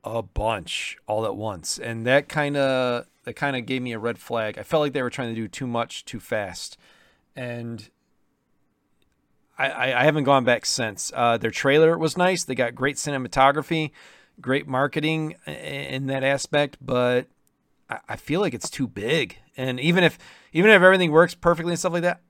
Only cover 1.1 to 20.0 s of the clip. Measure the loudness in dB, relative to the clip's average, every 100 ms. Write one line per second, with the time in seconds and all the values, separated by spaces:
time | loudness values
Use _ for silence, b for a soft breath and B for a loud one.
1.1 | -2 -2 -4 -6 -6 -8 -8 -8 -4 2
2.1 | 2 2 -4 -2 0 0 0 0 -2 -6
3.1 | _ -16 -6 -4 -4 -4 -6 -4 -6 -6
4.1 | -6 -6 -4 -4 -8 -2 0 0 0 -4
5.1 | -4 -6 -6 -8 -8 -4 -4 -4 -8 -12
6.1 | -14 -6 -4 -4 -10 -14 -16 b b b
7.1 | b _ -12 -10 -8 -10 -12 -16 _ _
8.1 | _ _ _ _ _ _ _ _ _ _
9.1 | _ _ _ _ -4 -4 -2 0 4 4
10.1 | 4 4 4 4 0 0 -2 -4 -4 -8
11.1 | 0 2 2 -2 -2 2 6 4 4 -2
12.1 | 0 0 0 -4 -2 -2 -2 -4 -4 -6
13.1 | -6 -2 4 4 4 -2 -4 -4 B B
14.1 | B B -12 -2 -2 -2 -2 -2 -2 -2
15.1 | -2 -4 -10 -14 -12 -10 -10 -6 -6 -4
16.1 | 0 0 0 0 0 0 -4 -4 0 2
17.1 | 2 -2 _ _ _ _ _ _ -12 -8
18.1 | -12 -4 -2 -2 -4 -10 -6 -6 -4 -2
19.1 | -2 -2 -8 _ -8 -6 -2 2 4